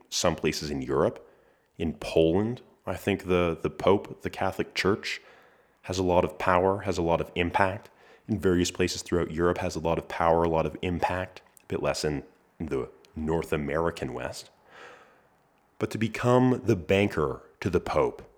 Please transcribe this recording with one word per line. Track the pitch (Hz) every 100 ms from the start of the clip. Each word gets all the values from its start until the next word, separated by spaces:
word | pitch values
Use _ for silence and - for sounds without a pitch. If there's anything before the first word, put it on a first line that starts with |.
| _
some | - 90 78
places | 80 76 76
in | 69
Europe. | 64 67 98 - - _ _ _ _ -
In | 82
Poland, | - - 80 82 90 107 127 - _ -
I | 90
think | - 98 90
the, | 90 87 80
the | -
Pope, | - 92 101 - -
the | 90
Catholic | - 95 - 82 -
Church, | 92 110 - - - - _ _ _ _
has | - 92
a |
lot | 90 87
of | 85 -
power, | - 90 95 98
has | 98 87
a |
lot | 85 82
of | 80 -
impact. | 87 85 98 98 - _ - - -
In | 104
various | 92 90 87
places | - 90 -
throughout | - 90 82
Europe, | 80 87 87
has | 92 82
a |
lot | 82 80
of | -
power, | - 82 85
a | 85
lot | 80 78
of | 80
impact. | 90 85 - 90 92 - _ -
A | -
bit | 85
less | 71 69 78
in, | 71 - _ _ _
in | 80
the | 67 64 - _ 80
North | 78 82 78
American | 80 69 76 85 - 65
West. | 62 65 - - _ _ - - - - _ _ _ _ _ _ _
But | 107
to | 107
become | 107 - 123 127 127 123
the | 90 101
banker | 82 98 101 - 71 64 - _
to | 101
the | 85
Pope, | - 78 65 - -